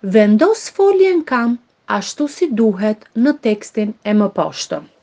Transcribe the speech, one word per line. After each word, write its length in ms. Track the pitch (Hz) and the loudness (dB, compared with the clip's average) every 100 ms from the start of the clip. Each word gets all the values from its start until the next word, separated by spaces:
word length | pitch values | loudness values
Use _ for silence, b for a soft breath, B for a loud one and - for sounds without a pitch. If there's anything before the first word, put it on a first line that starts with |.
Vendos 640 | 196 208 208 214 339 440 - | 2 2 4 4 4 0 -4
foljen 540 | - 392 392 381 359 | 0 2 4 2 2
kam 360 | 311 254 233 240 _ _ - | -2 -2 -2 -4 _ _ -8
ashtu 380 | 208 190 - 294 | -6 -6 -6 -6
si 220 | - 339 | -4 -4
duhet 560 | 220 226 185 214 214 _ | 2 0 0 -4 -4 _
në 280 | - 254 294 | -2 0 0
tekstin 560 | 233 208 - - 214 214 | -2 -4 -6 -6 -6 -6
e 140 | 208 | -2
mëposhtëm. 800 | 214 202 196 156 143 - 156 156 _ | 0 0 -2 -6 -6 -10 -10 -10 _